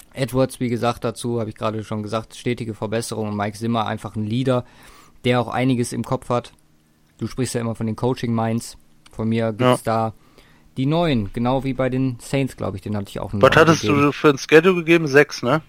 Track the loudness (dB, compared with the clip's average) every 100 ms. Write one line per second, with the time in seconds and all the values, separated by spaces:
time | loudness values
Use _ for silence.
0 | -16 -6 -2 0 0 -2 -4 0 -2 -2
1 | -4 -6 -4 -4 -4 -4 -4 -4 -6 -8
2 | -4 -6 -6 -8 -6 -4 -6 -6 -4 -4
3 | -4 -6 -4 -4 -4 -4 -2 -2 -2 -6
4 | -8 -6 -4 -2 0 0 -2 -12 -20 -20
5 | -20 -4 0 0 0 0 0 0 -2 -4
6 | -4 -4 -2 -4 -4 -14 _ _ _ _
7 | _ -10 -8 -4 -4 -2 -4 -4 -6 -2
8 | -2 -2 -2 -2 0 -2 -6 -14 _ _
9 | -16 -6 -2 0 0 2 2 2 0 -2
10 | -2 -6 _ -20 -20 _ _ -4 -2 0
11 | 2 0 -2 -2 0 0 -2 -2 -2 0
12 | -2 -4 -4 -2 -2 -4 -8 -6 -6 -6
13 | -6 -8 -6 4 6 8 6 4 2 2
14 | 2 4 2 2 6 8 8 4 2 2
15 | 4 4 4 2 0 0